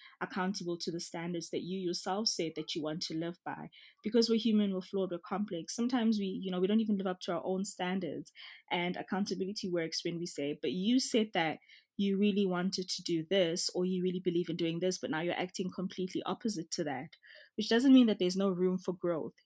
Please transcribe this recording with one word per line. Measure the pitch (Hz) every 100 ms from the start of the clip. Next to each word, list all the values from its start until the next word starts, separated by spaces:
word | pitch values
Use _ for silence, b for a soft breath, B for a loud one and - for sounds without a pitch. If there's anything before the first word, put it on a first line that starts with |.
| B -
accountable | 170 196 185 202 175 170
to | -
the | 170
standards | - 170 170 175 170
that | 165
you | 165 190
yourself | 180 175 - 190 220
said | - 160 156
that | 156 170
you |
want | 151 160 -
to | 160
live | 170 175
by. | - 151 156 B B _
Because | 214 233 226
we're | 233
human, | 226 214 202 185
we're |
flawed, | 185 196 185
we're | 175
complex. | - 190 208 170 - -
Sometimes | 240 254 226 214
we, | 196
you | 185 190
know, | 180
we | 190
don't | 220
even | 220 202
live | 190
up | 180
to | -
our | 170
own | - 190 196
standards. | - 180 190 170 143 156 B B B -
And | 180 175 175
accountability | - 190 202 185 190 208 196
works | 175 160 - 175
when | 165
we | 170
say, | - 143 151
"But | 151
you | 180 196 254
said | - 240 214
that | 185 160 - B B _ -
you | 196 196
really | 208 196 196
wanted | 180 185 190 185
to | -
do | 175 165 160
this, | 196 170 175 -
or | 180
you | 185 185
really | 185 180
believe | 180 170 175
in | 175
doing | 165 165
this, | 185 185
but | -
now | 156
you're | 175
acting | - 180 - 185
completely | - 185 - 185 - -
opposite | 190 226 175 170
to | -
that," | 151 131 165 - B B B -
which | 214
doesn't | 233 269
mean | 262 233
that | 202
there's | 180 185
no | 196
room | 180 185 185
for | 180
growth. | 180 175 165 - -